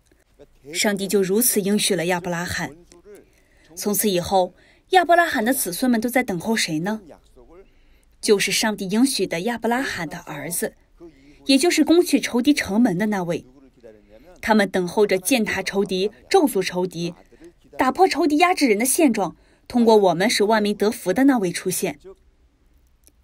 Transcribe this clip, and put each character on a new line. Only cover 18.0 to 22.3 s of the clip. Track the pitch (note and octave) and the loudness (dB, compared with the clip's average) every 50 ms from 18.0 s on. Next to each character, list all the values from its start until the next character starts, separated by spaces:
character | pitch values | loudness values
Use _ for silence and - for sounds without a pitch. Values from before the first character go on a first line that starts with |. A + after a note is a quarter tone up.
| F#4+ | 2
仇 | F#4+ - C#4+ F4 | 2 2 0 0
敌 | D4 D4+ | 0 2
压 | D4 F4 F4 F#4 | 2 2 2 2
制 | - D4+ | 2 2
人 | A#3 G3 | 2 2
的 | G3+ B3 | 2 0
现 | C4 - - D#4+ B3+ G#3+ | -2 0 2 2 2 2
状， | G#3 F#3 D#3+ - _ _ _ _ _ _ | 0 -4 -4 -6 _ _ _ _ _ _
通 | _ - A#3+ A3+ | _ 0 2 4
过 | A3+ A3 | 6 6
我 | G#3+ G3 F3+ E3 | 6 6 4 2
们 | E3+ G3 - | 2 0 0
使 | - - G3+ | 0 0 2
万 | G#3 A3+ G#3+ G#3 | 2 2 2 2
民 | G3+ G#3 | 0 -2
得 | G#3 G3+ G#3+ | 0 0 -2
福 | A#3+ - - F3+ F#3 | -2 -2 -4 -2 0
的 | B3+ C4+ | 4 4
那 | C#4 C4 | 4 4
位 | A#3 F#3+ F3 | 2 0 -2
出 | E3+ - - F#3 | -4 -4 -6 -6
现。 | F3 - G3+ E3 - - _ F#3+ F#3+ _ _ _ | -4 -4 -4 -6 -8 -10 _ -20 -20 _ _ _